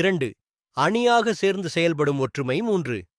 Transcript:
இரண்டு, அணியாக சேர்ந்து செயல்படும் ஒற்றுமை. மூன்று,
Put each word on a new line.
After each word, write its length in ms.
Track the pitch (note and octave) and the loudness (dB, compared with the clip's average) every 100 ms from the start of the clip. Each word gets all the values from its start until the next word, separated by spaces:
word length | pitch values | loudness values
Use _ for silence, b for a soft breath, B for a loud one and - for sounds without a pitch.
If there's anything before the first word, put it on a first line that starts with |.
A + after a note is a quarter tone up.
இரண்டு, 300 | F3+ F3+ B2+ - _ _ _ - | 0 0 -4 -6 _ _ _ -2
அணியாக 580 | D3+ A3 A#3+ A#3 A3+ G#3 | 0 2 4 4 2 0
சேர்ந்து 260 | G3 F#3+ F3 - | 0 0 -4 0
செயல்படும் 440 | E3+ D3+ D3 C#3 C3 | 0 2 0 0 -2
ஒற்றுமை. 340 | - C3 C#3 A#3 | -2 -4 -2 0
மூன்று, 320 | G3 C3+ A2 F2+ | -2 -2 -6 -8